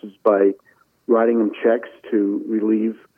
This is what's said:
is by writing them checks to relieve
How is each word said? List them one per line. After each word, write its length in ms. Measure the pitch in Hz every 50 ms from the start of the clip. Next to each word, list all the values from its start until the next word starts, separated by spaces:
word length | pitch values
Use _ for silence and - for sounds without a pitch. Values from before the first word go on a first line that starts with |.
is 100 | - 104 95 _ -
by 260 | 110 104 98 98 98 98 - _ _ _ _ _ _ _ _ -
writing 320 | - 120 113 113 117 117 117
them 140 | 110 104 - -
checks 260 | - 117 113 120 - - - - - -
to 320 | 117 104 101 101 101 101 - -
relieve 480 | 110 107 107 110 110 107 110 113 107 - _ _ _